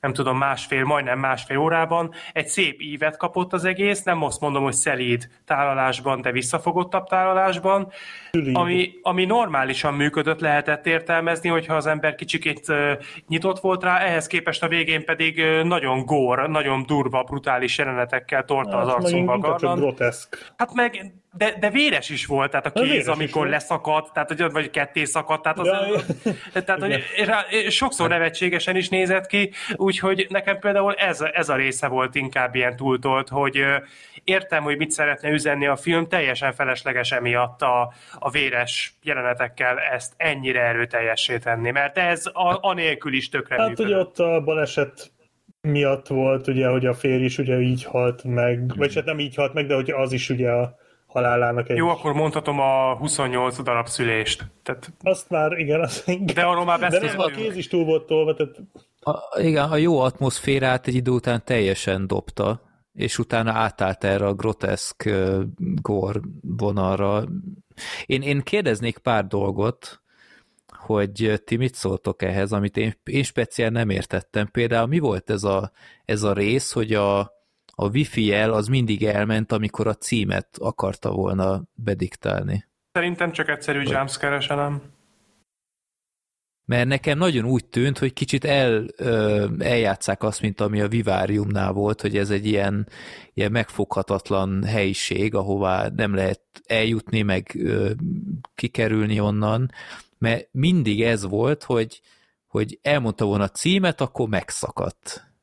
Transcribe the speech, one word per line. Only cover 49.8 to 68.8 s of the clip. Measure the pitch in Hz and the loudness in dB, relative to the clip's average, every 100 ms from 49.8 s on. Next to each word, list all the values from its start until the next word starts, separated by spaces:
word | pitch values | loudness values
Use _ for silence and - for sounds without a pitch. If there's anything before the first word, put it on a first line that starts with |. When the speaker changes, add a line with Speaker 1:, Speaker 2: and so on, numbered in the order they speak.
| 131 | 0
Speaker 2:
az | 139 131 | 0 0
is | 131 - | 0 -2
ugye | 127 123 | 0 2
a | 120 123 - _ _ _ | 2 0 -6 _ _ _
halálának | 123 123 120 120 120 120 | 0 2 2 2 0 0
egy | 175 | 2
Speaker 1:
Jó, | 170 | 2
akkor | 165 156 | 0 0
mondhatom | 147 156 156 151 143 | 0 0 0 -2 0
a | 135 135 131 127 | 2 4 2 0
huszonnyolc | 143 - 135 123 127 123 | -2 -2 0 0 0 -2
darab | 127 120 117 | 0 0 0
szülést. | - 120 110 107 - - _ | -2 0 0 0 -4 -8 _
Tehát | - 131 - - | -8 -8 -10 -6
Speaker 2:
Azt | 175 190 - | 0 0 0
már, | 170 151 | 0 0
igen, | 170 147 151 | 0 0 2
az | 160 - - | 0 -4 -4
inkább | 180 190 170 | -2 0 2
Speaker 1:
De | |
arról | 175 175 175 | 2 2 2
már | 170 | 2
Speaker 2:
de | 180 | 4
nem, | 175 | 2
Speaker 1:
beszéltünk. | 151 147 185 139 | 0 0 -2 0
Speaker 2:
a | |
kéz | 220 185 | -4 -4
is | - | -2
túl | 180 160 | 0 2
volt | 160 156 | 2 2
tolva, | 156 156 156 | 2 2 0
tehát | 147 - - - _ _ | -2 -4 -20 -20 _ _
Speaker 3:
A, | - 147 - - | -4 -4 -4 0
igen, | 165 151 143 | 2 2 2
a | 151 | 2
jó | 165 156 | 4 4
atmoszférát | 127 - 135 - - 135 131 127 - | 2 2 -2 -2 0 2 2 0 0
egy | 127 | 0
idő | 123 | 2
után | 123 127 120 - | 0 2 -2 0
teljesen | 123 98 98 - 95 95 | 2 2 2 0 -2 0
dobta, | 98 - - 101 117 _ _ _ | -2 -4 -2 -2 -2 _ _ _
és | - 113 - | -6 -4 -2
utána | 120 117 113 | -2 0 0
átállt | 113 110 - 95 95 | 0 0 0 -2 0
erre | 101 98 101 | 0 2 2
a | |
groteszk, | 98 113 107 98 101 - - 110 | 0 -2 -2 -2 -2 -6 -6 -2
ö, | 98 95 95 87 - 180 175 | 0 2 0 -2 -6 -4 -4
gore | - 104 98 104 - - | -2 0 0 -4 -6 -12
vonalra. | - 113 101 101 92 95 101 104 - 185 190 - _ - - - - | -8 -2 -2 0 0 0 0 0 -2 -8 -10 -16 _ -16 -12 -12 -4
Én, | 135 | -2
én | 139 139 | 0 -2
kérdeznék | 131 208 175 107 | 0 0 0 0